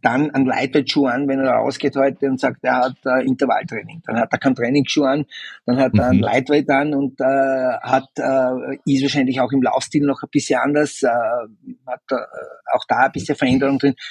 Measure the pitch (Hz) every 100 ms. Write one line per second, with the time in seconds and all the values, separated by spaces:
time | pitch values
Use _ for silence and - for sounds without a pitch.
0 | 120 123 151 143 131 120 131 151 127 -
1 | 139 120 143 135 135 120 117 135 147 139
2 | 135 139 139 131 131 - 127 127 127 127
3 | 135 127 127 131 131 104 98 110 107 -
4 | - 113 117 - 135 123 117 143 135 -
5 | 139 143 147 - - - - 123 131 -
6 | 123 127 110 123 131 147 143 135 151 143
7 | 139 131 135 135 135 135 127 113 123 131
8 | 131 - 135 135 127 127 127 135 - 135
9 | 139 143 131 131 120 135 123 131 - 156
10 | 143 135 - 147 - 131 131 147 151 -
11 | 127 120 113 123 110 107 131 123 - 127
12 | - 127 110 - - - - 123 - 117
13 | 135 - - 143 135 135 139 135 143 127
14 | -